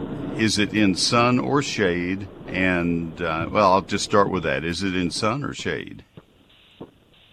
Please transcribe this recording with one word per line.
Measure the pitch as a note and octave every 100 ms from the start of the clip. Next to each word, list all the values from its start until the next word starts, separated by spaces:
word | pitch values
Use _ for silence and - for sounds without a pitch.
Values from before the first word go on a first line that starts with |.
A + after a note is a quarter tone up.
| - - - -
is | A2 G#2
it | G#2
in | G#2+ G#2
sun | E2+ - A#2+ A#2+ B2
or | B2+ C#3
shade? | C#3 - G2 F2 F2 G2 G2 - -
And, | F#2 F#2 F2+ E2+ E2+ E2 D#2+
uh, | E2+ D#2+ E2
well, | G2+ G2+
I'll | F#2+
just | F2+ G2+
start | - G#2+ G2
with | F#2
that. | D#2+ C#2
Is | D#2+ E2+
it | G2
in | F2+ F2
sun | - A2 C3
or | -
shade? | - - D2 G1+ - - - - _ _ _ - - - _ _ _ _